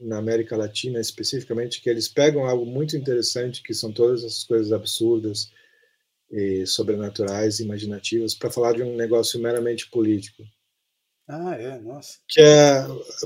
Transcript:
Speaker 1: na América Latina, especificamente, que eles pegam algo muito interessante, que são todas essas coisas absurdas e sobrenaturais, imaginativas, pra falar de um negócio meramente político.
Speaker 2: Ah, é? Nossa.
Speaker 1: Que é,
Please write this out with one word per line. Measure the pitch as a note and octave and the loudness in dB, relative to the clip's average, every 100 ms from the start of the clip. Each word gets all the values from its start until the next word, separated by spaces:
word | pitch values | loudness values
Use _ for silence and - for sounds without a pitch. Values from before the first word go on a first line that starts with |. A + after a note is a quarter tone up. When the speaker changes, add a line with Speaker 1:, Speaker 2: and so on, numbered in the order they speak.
Speaker 1:
na | A#2 G#2+ | -8 -6
América | A2 A2+ A2+ A2 | -2 -2 -2 -4
Latina, | G#2+ G#2+ B2+ A#2+ | -4 -6 -6 -6
especificamente, | A2 - G#2+ C3+ - A#2 A#2+ - | -6 -6 -6 -6 -6 -6 -6 -6
que | - | -2
eles | A#2 A2 | -2 -2
pegam | - D3 C#3+ C3 | 2 4 4 0
algo | B2 | -2
muito | A#2+ B2+ D3+ D#3 | -2 -4 -4 -4
interessante, | C3 B2 A2+ B2 B2 B2 | -2 -2 -2 -4 -6 -8
que | - | -10
são | A2+ A2+ | -8 -8
todas | G#2+ A#2+ B2 | 2 2 2
essas | A#2 - | -4 -10
coisas | - A2+ G#2+ | -2 0 0
absurdas | G#2+ G#2+ - A2+ A#2 G#2+ G#2 - _ _ _ _ _ _ _ _ | -2 -2 -2 0 0 0 -6 -10 _ _ _ _ _ _ _ _
e | A2 G2 F#2+ F#2 | -4 -2 -2 -2
sobrenaturais, | - G#2+ G#2 G#2 G#2 G2+ G2+ G#2+ G#2+ | -4 -2 -2 -4 -4 -4 0 -2 -2
imaginativas, | A2 G#2 G#2 G2+ - A#2 A2 | -6 -6 -8 -8 -4 -4 -2
pra | - A#2+ | -4 -6
falar | B2 A#2+ | -2 0
de | A#2 | 0
um | B2 A#2+ | -2 -4
negócio | A2+ A#2 A2+ A#2+ | 0 2 0 -2
meramente | A#2 A#2+ A#2 A2+ - | -2 -2 -2 -4 -4
político. | A#2+ G#2+ G#2 G#2 _ G#2+ _ _ _ _ _ _ _ _ | 0 2 0 -2 _ -20 _ _ _ _ _ _ _ _
Speaker 2:
Ah, | D3 F3+ C#3+ | -10 -8 -8
é? | B2 C3 | -8 -12
Nossa. | A2 C#3+ - - _ | -14 -16 -18 -20 _
Speaker 1:
Que | - | 8
é, | D3+ D3+ D3 C3+ C3+ C3 - - | 10 12 10 6 0 -10 -14 -12